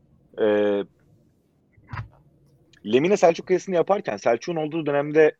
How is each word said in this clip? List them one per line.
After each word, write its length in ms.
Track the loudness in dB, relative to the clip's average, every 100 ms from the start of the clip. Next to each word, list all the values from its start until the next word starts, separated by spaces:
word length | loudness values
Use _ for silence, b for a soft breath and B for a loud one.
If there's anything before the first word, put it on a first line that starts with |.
| _ _ _ -4
Ee, 420 | 0 2 0 -2 -4 _ _ _ _ _ _ _ _ _ -16 -16 -16 _ _ _ _ _ _ _ 0
Lemine 240 | 2 2 4
Selçuk 300 | 4 2 -2
kıyasını 280 | -4 0 -2
yaparken 420 | 0 -2 -4 -4
Selçuk'un 380 | -2 -2 -4 -6
olduğu 240 | -6 -6 -4
dönemde 520 | -4 0 2 2